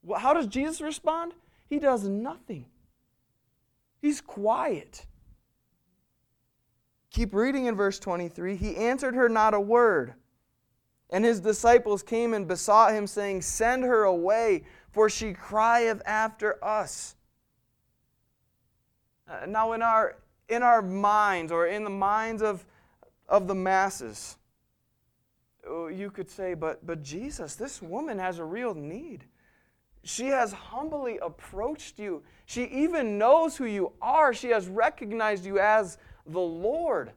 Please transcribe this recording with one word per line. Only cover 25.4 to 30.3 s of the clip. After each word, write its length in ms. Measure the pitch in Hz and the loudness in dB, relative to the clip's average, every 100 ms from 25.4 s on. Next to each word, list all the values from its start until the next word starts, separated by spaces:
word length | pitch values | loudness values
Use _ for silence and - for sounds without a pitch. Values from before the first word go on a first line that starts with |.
| _ _ - | _ _ -12
uh, 180 | 156 165 | -10 -10
you 240 | 185 202 | -10 -12
could 180 | 202 190 | -12 -14
say, 240 | - 190 | -10 -8
"But, 320 | 170 160 - 170 | -6 -6 -8 -10
but 160 | 165 | -10
Jesus, 540 | 139 156 262 294 156 - | -10 -12 -12 -12 -12 -10
this 260 | 254 269 | -12 -12
woman 380 | 170 196 311 208 | -10 -8 -6 -6
has 200 | 185 170 | -6 -6
a 60 | 160 | -8
real 280 | 196 247 | -6 -6
need. 520 | 175 147 185 320 185 - _ _ _ _ _ _ _ | -6 -10 -12 -14 -18 -20 _ _ _ _ _ _ _
She 240 | - - | -12 -8
has 260 | 262 | -2